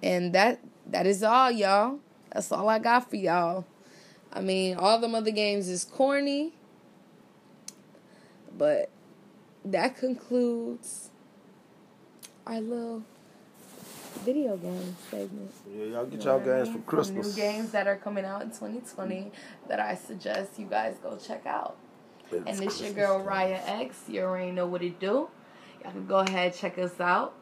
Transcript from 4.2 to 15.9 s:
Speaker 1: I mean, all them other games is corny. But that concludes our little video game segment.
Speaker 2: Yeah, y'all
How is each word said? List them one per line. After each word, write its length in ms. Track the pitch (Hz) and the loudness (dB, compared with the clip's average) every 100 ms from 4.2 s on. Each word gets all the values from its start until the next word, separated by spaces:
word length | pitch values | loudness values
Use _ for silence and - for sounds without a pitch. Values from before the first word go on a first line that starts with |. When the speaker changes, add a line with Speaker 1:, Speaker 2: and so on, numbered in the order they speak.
| - | -12
Speaker 1:
I 80 | 190 | -4
mean, 360 | 190 190 190 180 | 0 2 0 4
all 220 | 190 226 | 6 6
them 160 | 233 | 4
other 160 | 226 220 | 0 0
games 380 | 214 208 202 185 | 0 2 0 -2
is 160 | 180 | -4
corny. 680 | - - 269 277 285 285 311 - - - - - - - - - - - - - - - - - - - - - | -6 2 2 4 2 0 -2 -6 -20 -20 -20 -20 -20 -20 -20 -20 -20 -20 -20 -20 -20 -20 -20 -20 -20 -20 -20 0
But 340 | 147 139 - - - - - - - - | 2 2 -2 -8 -20 -20 -20 -20 -20 -14
that 320 | 196 190 214 254 | -4 0 0 0
concludes 1120 | 254 254 - 247 240 233 233 240 - - - - - - - - - - - - - - - - - | -4 -4 -2 0 2 0 -4 -8 -12 -14 -16 -20 -20 -20 -20 -20 -20 -20 -20 -20 -20 -20 -20 -18 -8
our 140 | 226 | -6
little 420 | 220 240 233 233 220 - - - - - - - - - - - | -4 -6 -6 -8 -12 -20 -20 -20 -20 -20 -20 -20 -18 -16 -14 -8
video 320 | 202 269 269 196 | -2 0 0 -2
game 400 | 175 180 180 180 - | -4 -6 -8 -10 -10
segment. 420 | - 98 - 98 - 104 101 | -8 -8 -8 -12 -16 -14 -10
Speaker 2:
Yeah, 80 | |
y'all 180 | 107 | -8